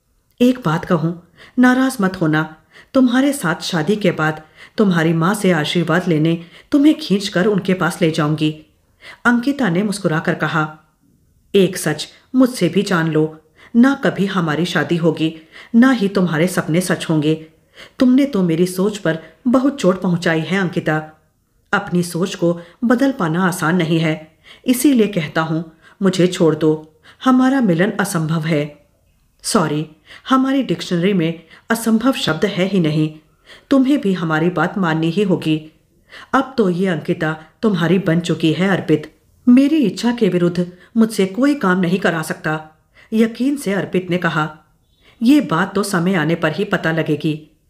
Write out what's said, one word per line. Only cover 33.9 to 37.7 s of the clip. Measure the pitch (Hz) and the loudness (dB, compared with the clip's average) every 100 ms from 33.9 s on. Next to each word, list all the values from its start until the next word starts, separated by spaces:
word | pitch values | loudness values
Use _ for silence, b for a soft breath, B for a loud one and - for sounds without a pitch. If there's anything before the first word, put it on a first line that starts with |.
| 285 | 2
भी | 196 | 0
हमारी | 180 170 156 170 | -2 0 0 0
बात | 165 175 196 | 0 -2 -2
माननी | 170 160 165 | -2 0 -2
ही | 160 | 0
होगी। | 202 151 156 156 156 _ _ _ _ B B | 0 0 0 -4 -6 _ _ _ _ B B
अब | 262 262 - | -2 -2 0
तो | 190 | 0
ये | 170 190 | 0 -2
अंकिता | 160 - 170 156 156 B - | -4 -4 -4 -4 -6 B -6
तुम्हारी | 226 | -2